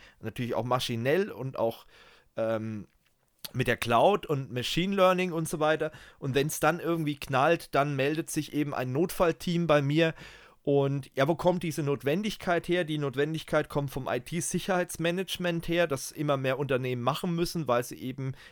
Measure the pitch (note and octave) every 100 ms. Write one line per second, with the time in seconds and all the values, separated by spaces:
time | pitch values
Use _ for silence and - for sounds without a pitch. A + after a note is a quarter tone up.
0 | - _ A2 - A#2+ G#2 A#2+ B2+ - A#2
1 | B2 E3+ G3+ - C3 - A2+ - - -
2 | - - _ - A2+ A2+ A2 G#2+ - _
3 | _ _ _ _ - B2 B2 A#2 - A#2
4 | D#3 G#3 - C#3 C3+ B2 A#2+ - F#3 G3
5 | F#3 F#3 F3+ E3 D#3+ D#3+ D3+ D#3 D#3 -
6 | - - C#3 C3 D3+ - D#3 E3 D#3+ E3+
7 | D3+ D3 - C3+ D3 E3+ - C#3 C#3+ C#3
8 | C3+ D#3 D#3 - D3 C#3+ D3 C3 B2+ C3
9 | F3+ - F3 D#3+ - E3+ E3+ D3 C#3 D3+
10 | E3 - - - - - - C#3+ C#3 C#3
11 | - - C#3 E3 F3+ F3+ E3+ D3+ C#3+ C#3+
12 | C3+ E3+ G#3+ - - E3+ E3 F3 D#3+ D3+
13 | C#3+ B2+ D3+ D#3+ - D#3 C#3+ D3 C#3+ -
14 | A#2 B2 - E3+ - F3+ - F#3 F3 -
15 | E3 F3 F#3 - F3 E3+ E3+ E3+ E3+ C3+
16 | - - D3 C#3 C3 C3 C#3 C3 B2+ B2
17 | A#2+ D3+ F#3 E3+ E3+ F3 C3+ A#2+ B2 A#2+
18 | B2+ C3 C3+ B2+ -